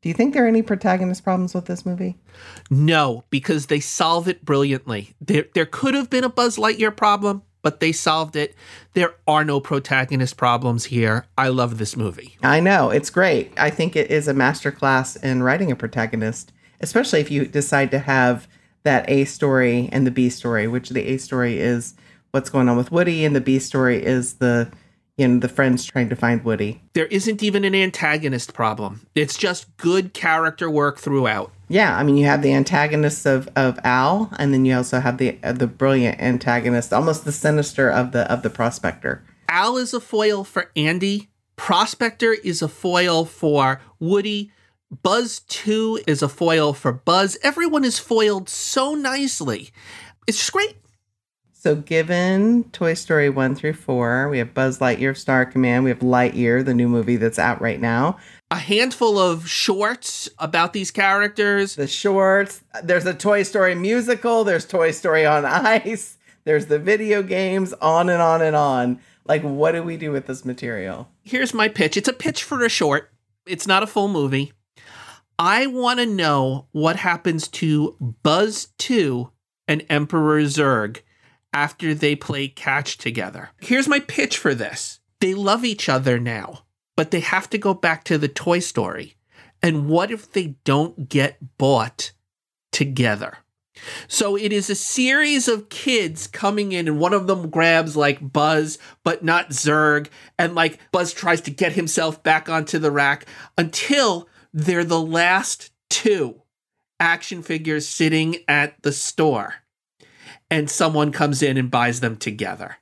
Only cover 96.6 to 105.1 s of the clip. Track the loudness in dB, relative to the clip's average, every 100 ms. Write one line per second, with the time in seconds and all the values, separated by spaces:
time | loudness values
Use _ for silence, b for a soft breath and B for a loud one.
96.6 | -4 -2 -2 0 2 2 0 -2 -2 2
97.6 | 4 4 2 0 0 0 -2 0 2 2
98.6 | 0 -6 B B -4 -2 2 0 0 -4
99.6 | 2 4 4 2 -2 B B -2 -2 2
100.6 | 0 0 b -2 -2 -4 0 0 -2 -2
101.6 | -2 0 -2 -2 -2 -2 2 2 2 -4
102.6 | -2 -2 0 2 0 0 -8 B B -4
103.6 | -2 -2 0 2 2 0 -8 b b -4
104.6 | 0 0 2 0 0